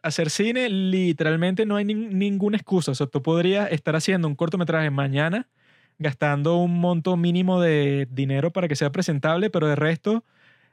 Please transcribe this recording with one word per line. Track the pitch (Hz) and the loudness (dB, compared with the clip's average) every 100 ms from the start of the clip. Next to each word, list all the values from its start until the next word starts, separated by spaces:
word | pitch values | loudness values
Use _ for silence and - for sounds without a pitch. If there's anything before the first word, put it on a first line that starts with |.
hacer | 160 160 156 | -6 -2 -2
cine, | - 220 247 247 | 0 0 0 -2
literalmente | 190 190 185 180 151 156 165 180 190 214 | 0 0 0 0 0 0 0 0 0 0
no | 202 | 0
hay | |
nin-, | 208 214 226 | 0 -2 -2
ninguna | 190 202 196 208 208 | 0 0 0 0 -2
excusa. | - 185 147 | 0 0 0
O | |
sea, | 131 139 | -2 -2
tú | 139 | -2
podrías | 143 170 180 196 208 | 0 2 2 2 0
estar | 160 165 | -2 -2
haciendo | 156 196 185 156 | -2 0 0 0
un | 139 | -2
cortometraje | 165 180 165 160 156 | -2 -2 0 0 0
mañana | 139 139 139 160 214 - _ _ _ _ - | 0 0 0 0 -2 -6 _ _ _ _ -6
gastando | 151 - 151 143 151 175 | -4 0 0 2 2 2
un | 175 175 | 2 2
monto | 175 170 185 175 | 2 0 0 0
mínimo | 175 175 185 185 | 2 2 2 2
de | 170 151 143 139 127 | 4 2 2 0 -2
dinero | 131 135 139 165 | -2 -2 0 0
para | 190 170 | -2 -2
que | 143 | 0
sea | 143 | -2
presentable, | 180 180 143 156 170 214 | -2 -2 0 0 0 0
pero | 175 151 | 0 0
de | 143 | 2
resto, | 156 165 208 226 - _ _ _ _ | 0 0 -2 -2 -4 _ _ _ _